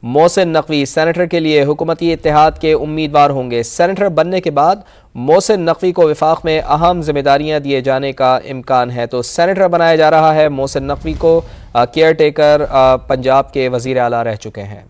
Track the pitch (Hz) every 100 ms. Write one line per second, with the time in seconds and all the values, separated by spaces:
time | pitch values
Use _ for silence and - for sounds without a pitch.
0 | 117 139 170 196 180 160 151 151 135 -
1 | 160 165 175 170 156 151 139 151 160 165
2 | 170 160 160 151 156 156 160 156 147 156
3 | 156 147 143 139 127 120 117 - 175 190
4 | 202 160 165 185 175 143 156 202 - _
5 | _ - 127 170 190 208 170 160 185 175
6 | 160 151 156 165 165 156 - 147 175 180
7 | 156 147 139 139 151 151 143 139 127 131
8 | 139 131 131 127 - 131 120 131 123 123
9 | 120 127 123 - 170 190 185 170 165 160
10 | 156 156 156 156 156 139 135 147 135 143
11 | 160 156 165 165 - - - 120 123 -
12 | 160 156 151 151 147 147 147 135 131 131
13 | - 131 127 135 135 139 131 123 127 127
14 | 120 117 117 107 110 107 98 101 98